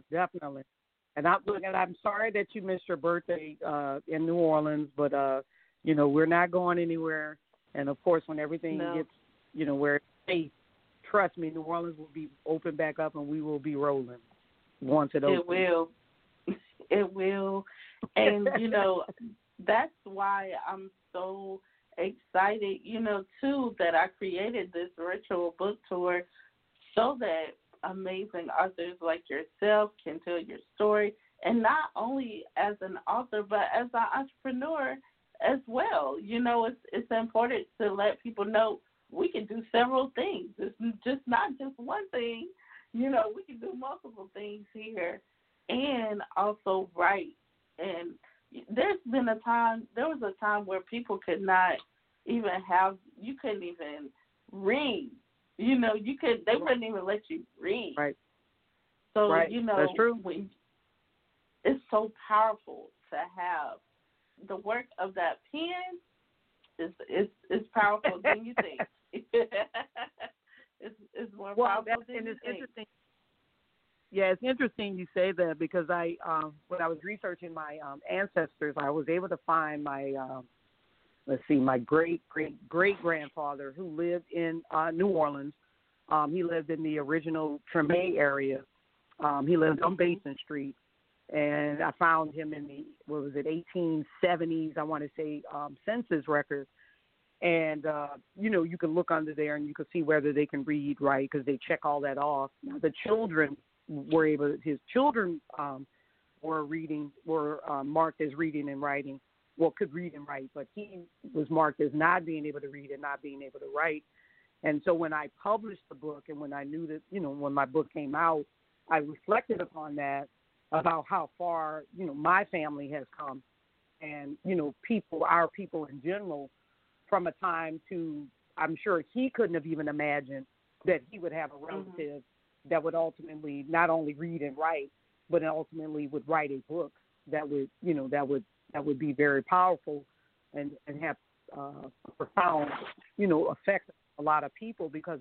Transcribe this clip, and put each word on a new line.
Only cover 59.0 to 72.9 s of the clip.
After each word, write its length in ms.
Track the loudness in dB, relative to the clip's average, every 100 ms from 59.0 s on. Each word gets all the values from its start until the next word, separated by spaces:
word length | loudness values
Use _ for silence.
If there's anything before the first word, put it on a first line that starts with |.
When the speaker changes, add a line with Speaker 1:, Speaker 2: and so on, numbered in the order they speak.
| _
Speaker 2:
So, 160 | 2 4
Speaker 1:
Right. 200 | 4 4
Speaker 2:
you 120 | 0
know, 140 | 0 4
Speaker 1:
That's 140 | 4
true. 200 | 4 2
Speaker 2:
when, 360 | 2 -4 -6 -8 _ _ _ _ _ _ _ _ _ _ _
it's 180 | 0 0 2
so 220 | 0 0 -6 2
powerful 600 | 4 4 2 -8 -16 -16 _ -10
to 60 | -6 -6
have 440 | -6 -4 -4 -6 -10 _ _ _ _ _ _ -12
the 80 | -8
work 300 | -4 -4 -6 -8
of 160 | -8
that 260 | -2 -2 -4 _
pen 480 | -8 -6 -6 -8 -12 _ _ _ _ _ _ _ -10
is, 140 | -10 -10 -6
is, 200 | -2 -2 _ -4
is 160 | -4 -2
powerful 460 | 4 4 4 0 0
than 220 | 2 2
you 100 | 0
think. 260 | -4 -4 -4 -8 _ _
Speaker 1:
<laughs> 100 | -14 0
Speaker 2:
<laughs> 180 | 2 2 0 -4 -6 -10 -12 -14 -12 -16 _ _ -20 _ _
It's, 160 | -18 -18 -18
it's 180 | -12 -12
more 200 | -12 -6 2
Speaker 1:
Well, 120 | 4
Speaker 2:
powerful 160 | 2 0
Speaker 1:
that's, 200 | -4 -4
Speaker 2:
than 100 | -8
Speaker 1:
and 80 | -8
Speaker 2:
you 60 |
Speaker 1:
it's 80 | -8
Speaker 2:
think. 120 | -8 -10
Speaker 1:
interesting. 280 | -10 -14 -18